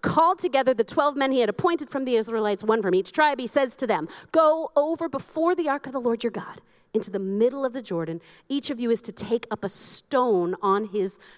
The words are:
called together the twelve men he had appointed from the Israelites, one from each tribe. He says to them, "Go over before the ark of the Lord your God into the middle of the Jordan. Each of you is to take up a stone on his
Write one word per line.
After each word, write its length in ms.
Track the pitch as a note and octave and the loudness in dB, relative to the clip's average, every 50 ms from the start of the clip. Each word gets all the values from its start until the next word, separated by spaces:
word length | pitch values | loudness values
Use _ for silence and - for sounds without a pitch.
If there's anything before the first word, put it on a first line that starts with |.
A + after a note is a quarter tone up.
called 380 | - - - D4+ E4 E4+ F#4 E4+ | -2 2 4 4 6 4 4 2
together 340 | - F4+ A#3+ C4+ C4 B3 B3+ | -2 0 2 2 4 4 2
the 100 | G#3 A3 | 2 0
twelve 320 | - - - C#4+ D4 C#4 | -2 0 0 0 2 2
men 160 | C#4+ C4+ C4+ | 0 0 2
he 80 | C4 B3+ | 2 2
had 80 | A#3 | 2
appointed 420 | G#3 G#3 - - E4+ E4+ E4 D4 - | 0 0 0 0 0 0 0 -4 -6
from 140 | - C#4 C4+ | -6 -6 -2
the 140 | B3+ B3 | 0 0
Israelites, 480 | A3+ A3 A3+ A3+ A3 G#3+ G#3 G#3 F#3+ G#3+ | 0 0 0 -2 -2 0 0 -2 -2 2
one 160 | G#3+ A3 A3+ | 2 2 2
from 120 | F#3+ F#3+ F3 | 4 2 2
each 200 | F#3 F#3+ - - | 2 0 0 0
tribe. 260 | - D4+ D4+ C#4+ B3 | 2 2 2 2 -2
He 80 | C4 | -4
says 300 | A3+ - C#4+ C4+ B3+ - | 0 0 0 0 0 -2
to 100 | - C4+ | -4 0
them, 220 | A3 G#3 E3 D3+ F3 - - - - - | 0 0 0 -2 -6 -12 -16 -14 0 4
"Go 380 | D#4+ D#4+ D4+ D#4 D#4+ D#4+ - _ | 6 6 6 4 4 0 -2 _
over 320 | C#4+ C#4+ D#4 E4 D#4+ E4+ | 0 2 2 0 -4 -4
before 480 | D#4+ - C4+ - - - D#4 D#4+ E4+ F4+ | -6 -6 -8 -10 -6 -2 0 2 2 2
the 140 | E4+ E4 D4+ | 0 0 -2
ark 160 | C4+ C#4+ - | -2 -4 -6
of 80 | C4+ B3 | -8 -8
the 80 | C4+ | -4
Lord 200 | A#3+ A#3+ A#3 A3 - | -2 -2 -2 0 -2
your 60 | A#3 | -4
God 280 | - - D#3 - - - _ _ _ _ _ _ _ | -4 -4 -12 -12 -16 -20 _ _ _ _ _ _ _
into 160 | A3 A#3 A#3+ | -4 -4 -2
the 80 | F#3+ | -4
middle 460 | G3 G3 F#3+ G3 G3+ A3+ B3 B3+ C#4 C4+ | -4 -4 -2 0 2 2 2 2 0 -4
of 80 | B3+ | -4
the 100 | A#3 C4+ | -4 -6
Jordan. 380 | A3+ - F#3 E3 E3 D#3+ E3 E3 - - - - _ _ | -8 -4 -4 -4 -4 -4 -6 -10 -10 -16 -20 -20 _ _
Each 200 | C4+ C#4+ - - | -6 -4 -2 -4
of 120 | C#4+ A#3 | -4 -2
you 100 | B3 A#3 | 0 0
is 100 | A#3 G#3+ - | 0 0 0
to 100 | G#3+ G3 | -6 -8
take 340 | - - G3+ A3+ A#3+ - - | -8 -4 -2 -2 -2 -2 -4
up 140 | G#3+ - - | -8 -6 -4
a 60 | F#3+ | -6
stone 880 | - - - - - - - _ - B3+ B3+ B3 G#3+ F3+ F3 E3+ F#3 - | -4 -2 -2 -2 -2 -4 -4 _ 2 2 4 4 4 2 2 0 -2 -2
on 220 | - G3 F#3+ G3+ G#3+ | 0 2 2 2 0
his 300 | G#3 F#3 G#3 F#3 F#3+ - - - - - | -2 -2 -2 -2 -4 -4 -10 -18 -20 -20